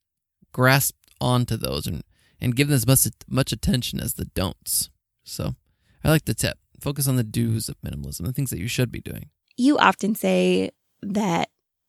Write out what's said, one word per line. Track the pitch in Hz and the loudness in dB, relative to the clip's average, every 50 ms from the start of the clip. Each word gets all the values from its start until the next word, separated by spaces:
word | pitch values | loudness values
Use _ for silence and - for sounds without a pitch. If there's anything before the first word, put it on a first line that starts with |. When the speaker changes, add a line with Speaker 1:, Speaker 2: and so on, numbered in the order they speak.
| _ _ _ _ _ _ _ _ _ _ | _ _ _ _ _ _ _ _ _ _
Speaker 1:
grasp | - - 127 131 135 139 - - - _ _ _ _ - | 0 2 4 6 6 4 2 0 -4 _ _ _ _ -2
onto | 135 127 123 123 120 - 113 | 0 2 2 2 2 0 -2
those | - - 65 69 76 - | -4 -4 -4 -4 -4 -4
and, | - 90 - - _ _ _ _ _ _ - | -4 -6 -8 -10 _ _ _ _ _ _ -4
and | - 127 117 | -2 0 2
give | 127 143 147 | 2 2 4
them | 147 | 4
as | 127 110 | 2 4
much, | 123 135 - - - - - - - | 4 4 4 4 0 -4 -10 -10 -4
much | - 127 135 - | -2 -2 0 0
attention | - - - - 196 123 - - - - | -2 -2 0 0 0 0 -2 -4 -6 -6
as | - - - | -6 -6 -6
the | - - | -8 -8
don'ts. | - - 87 95 82 - _ - - - - - - _ _ _ _ _ _ _ | -6 -4 -4 -4 -4 -4 _ -8 -6 -4 -4 -4 -6 _ _ _ _ _ _ _
So | - - - - - 127 - _ _ _ _ _ _ _ _ - | -14 -8 -6 -6 -6 -6 -8 _ _ _ _ _ _ _ _ 2
I | 147 | 4
like | 160 151 - | 4 4 2
the | - 110 | 0 -4
tip. | - - 85 - _ _ _ _ - | -2 -2 -4 -4 _ _ _ _ -8
Focus | - 139 143 147 135 | -6 -6 -4 -2 0
on | 139 131 | 0 2
the | 127 113 | 0 0
do's | 107 - 117 117 113 110 110 - - | 0 0 -2 0 0 0 -2 -4 -6
of | - _ | -10 _
minimalism, | - 69 69 73 69 71 73 - 85 | -10 -10 -8 -8 -8 -8 -8 -6 -6
the | 85 | -6
things | 127 - 139 123 | -4 -4 -4 -4
that | - 82 | -4 -6
you | 92 120 | -6 -4
should | - - 127 - | -2 0 -2 -2
be | - - | -2 -8
doing. | - - - - - - _ _ _ _ _ | -10 -10 -12 -12 -14 -16 _ _ _ _ _
Speaker 2:
You | - 240 285 294 - | 0 2 4 4 6
often | - 190 190 - - 196 220 | 4 4 2 2 0 -2 -2
say | - - 190 185 180 185 185 180 185 190 - - _ _ _ _ - | 0 0 0 2 2 2 2 2 2 0 -4 -6 _ _ _ _ -14
that, | - 202 185 208 214 185 170 170 - - _ _ _ _ _ _ _ | -8 -4 -2 -2 0 0 0 0 -2 -4 _ _ _ _ _ _ _